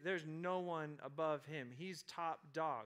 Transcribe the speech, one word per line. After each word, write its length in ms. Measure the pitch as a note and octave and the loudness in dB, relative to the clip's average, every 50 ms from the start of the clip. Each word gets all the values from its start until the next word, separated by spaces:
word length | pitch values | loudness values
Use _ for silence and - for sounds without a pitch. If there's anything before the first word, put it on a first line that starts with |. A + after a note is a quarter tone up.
| C#3+ | 0
there's 220 | F3 F#3+ F3 D3+ D#3 | 2 2 2 2 -2
no 320 | D#3 D#3+ E3+ F3+ F#3 F#3 | -4 0 2 2 2 2
one 400 | F3+ F3+ E3+ D#3 D#3 D3+ D3+ D3 - | 2 2 0 0 0 -2 -4 -6 -8
above 400 | C#3 C#3+ D3+ D#3+ D#3 D3+ C#3+ C#3 | -6 0 2 4 4 4 2 0
him. 260 | C#3 D#3 D3+ B2+ B2 B2 | -4 -6 -6 -6 -6 -6
He's 280 | B2+ F3 F#3+ F3+ D#3 - | -6 -6 -6 -6 -6 -10
top 360 | - - - E3 E3 D#3 - - D3+ C#3 | -8 -4 -2 0 0 0 -2 -6 -6 0
dog, 320 | D#3+ D#3+ D#3 C3+ A#2 G#2+ | 2 2 2 2 0 -2